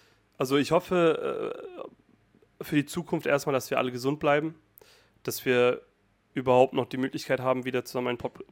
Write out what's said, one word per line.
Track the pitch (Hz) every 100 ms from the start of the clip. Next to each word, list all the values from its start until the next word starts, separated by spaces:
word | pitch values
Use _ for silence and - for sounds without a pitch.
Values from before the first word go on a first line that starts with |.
| _ _ _ -
also | 131 143
ich | 131
hoffe, | 165 - 180 165 143 - - - - 381 359 - - _ _ _ _ _ -
äh, |
für | - 147
die | 143
Zukunft | 180 - 165 143
erstmal, | 143 156
dass | 135 -
wir | 127
alle | 127
gesund | 123 131 151
bleiben, | 151 147 160 160 _ _ _ _ _ _
dass | - -
wir | 135 123 123 127 - _ _ _ _
überhaupt | 139 127 127 131
noch | 135 120
die | 127
Möglichkeit | 135 - - 127
haben, | 127 127
wieder | 127 123
zusammen | - 127 123
einen | 120
Pop-, | 127 - -